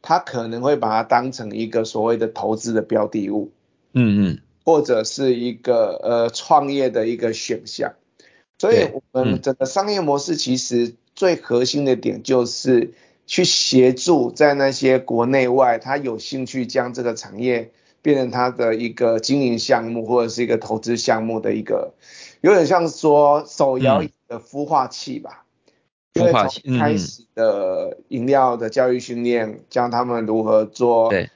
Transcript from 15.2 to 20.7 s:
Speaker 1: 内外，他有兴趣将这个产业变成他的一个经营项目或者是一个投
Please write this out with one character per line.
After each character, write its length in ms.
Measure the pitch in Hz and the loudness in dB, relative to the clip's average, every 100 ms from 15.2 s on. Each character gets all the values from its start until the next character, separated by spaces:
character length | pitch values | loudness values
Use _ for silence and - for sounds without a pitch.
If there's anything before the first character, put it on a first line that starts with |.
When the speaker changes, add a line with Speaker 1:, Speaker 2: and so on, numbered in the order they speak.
| 120 | 2
Speaker 1:
内 220 | 135 127 | 2 2
外， 300 | 127 127 117 | 4 4 2
他 180 | - 139 | -2 -6
有 220 | 135 110 | -4 -8
兴 280 | - 135 127 | -8 -8 -8
趣 180 | 131 | -6
将 300 | 120 131 123 | -4 -2 -4
这 80 | 120 | -4
个 120 | 123 | -6
产 280 | 110 - 98 | -6 -10 -6
业 300 | 123 120 113 _ _ _ | -2 -2 -4 _ _ _
变 160 | - 139 | 0 0
成 140 | 127 | 0
他 200 | 127 123 | 0 -2
的 260 | 123 117 113 | 0 -2 0
一 120 | 120 | -4
个 280 | - 117 113 | -2 0 0
经 240 | 113 139 | 0 0
营 160 | 131 117 | 0 -2
项 260 | - 127 | 0 0
目 220 | 113 117 110 | 0 -6 0
或 160 | 123 | 0
者 60 | 113 | 0
是 140 | 113 | -2
一 40 | 117 | -2
个 100 | 113 | -2
投 220 | - | -2